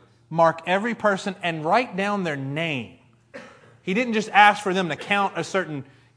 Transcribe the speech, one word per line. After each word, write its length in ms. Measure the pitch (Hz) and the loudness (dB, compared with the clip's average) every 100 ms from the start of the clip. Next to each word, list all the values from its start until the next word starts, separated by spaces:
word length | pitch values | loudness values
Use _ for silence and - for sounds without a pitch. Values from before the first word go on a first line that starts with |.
| _ _ _ | _ _ _
"Mark 320 | 165 165 160 - | 2 4 2 0
every 260 | 190 233 | 0 0
person 420 | 226 208 190 208 185 | 0 0 0 -2 -4
and 240 | 175 160 151 | -4 -4 2
write 320 | 214 262 185 | 2 2 -4
down 260 | 202 202 | -4 -2
their 120 | 180 143 | -4 -4
name." 640 | 135 143 165 139 101 - _ _ _ - - - - _ | -6 -4 -4 -4 -8 -16 _ _ _ -20 -20 -20 -20 _
He 140 | - 190 | -4 -2
didn't 180 | 247 | 0
just 160 | 220 - | -2 2
ask 320 | 196 208 202 | 6 6 6
for 100 | 196 | 0
them 180 | 185 175 | -2 -2
to 60 | 143 | -4
count 380 | - 202 196 170 | -2 0 0 -2
a 80 | |
certain, 400 | 160 190 160 147 131 _ _ | -4 -4 -4 -6 -10 _ _